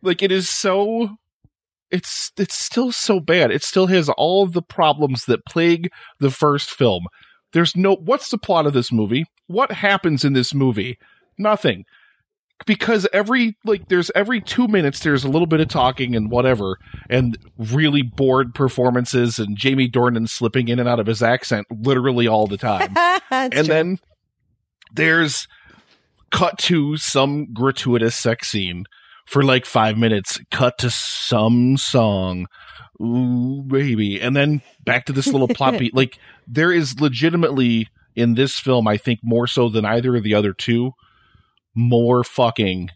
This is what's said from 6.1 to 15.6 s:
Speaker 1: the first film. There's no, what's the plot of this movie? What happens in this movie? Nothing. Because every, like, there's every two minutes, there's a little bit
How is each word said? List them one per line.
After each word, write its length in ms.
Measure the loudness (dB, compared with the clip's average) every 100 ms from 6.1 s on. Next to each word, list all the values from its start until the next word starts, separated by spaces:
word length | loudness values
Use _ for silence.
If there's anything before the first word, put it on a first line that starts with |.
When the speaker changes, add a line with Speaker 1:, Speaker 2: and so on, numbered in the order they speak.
| _
Speaker 1:
the 100 | -2
first 400 | 2 0 0 -4
film. 360 | 0 0 0 -6 _ _ _ _
There's 220 | 0 0 2
no, 200 | 2 2
what's 340 | 0 -2 -2
the 80 | -8
plot 300 | 0 2 2
of 60 |
this 180 | 0 0
movie? 340 | 0 0 -2 -4 _ _
What 240 | -2 -2
happens 520 | 0 0 2 0 0 2
in 80 |
this 200 | 2 0
movie? 440 | 0 0 0 -4 -10 _ _ _ _
Nothing. 480 | -2 0 0 -2 -8 _ _ _ _ _ _ _ -2
Because 420 | -2 2 0 2
every, 420 | 0 0 0 0 -4 -4
like, 220 | -4 0
there's 220 | 0 2 0
every 260 | 0 -2
two 260 | -4 -2 2
minutes, 320 | 2 0 -2
there's 240 | 0 0
a 60 | 2
little 160 | 0 2
bit 120 | 0